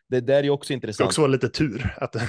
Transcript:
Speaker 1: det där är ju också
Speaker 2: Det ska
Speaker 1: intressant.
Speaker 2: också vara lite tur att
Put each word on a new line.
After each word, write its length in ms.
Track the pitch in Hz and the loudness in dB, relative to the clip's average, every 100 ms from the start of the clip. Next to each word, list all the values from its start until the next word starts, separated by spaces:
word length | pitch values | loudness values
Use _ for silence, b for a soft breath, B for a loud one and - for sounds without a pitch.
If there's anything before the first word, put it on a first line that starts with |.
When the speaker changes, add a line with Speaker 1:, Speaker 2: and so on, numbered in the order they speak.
| _ | _
Speaker 1:
det 120 | 127 | -2
där 140 | 123 | 4
är 80 | 143 | 2
ju 80 | 143 | 4
också 120 | 143 | 0
Speaker 2:
Det 40 | - | -2
ska 80 | |
Speaker 1:
intressant. 340 | 131 110 104 135 | -6 -4 -2 0
Speaker 2:
också 120 | - | 2
vara 100 | 147 | 4
lite 180 | 131 123 | 4 0
tur 460 | - 151 104 110 - | 0 -2 0 -6 -4
att 200 | 135 117 | -6 -4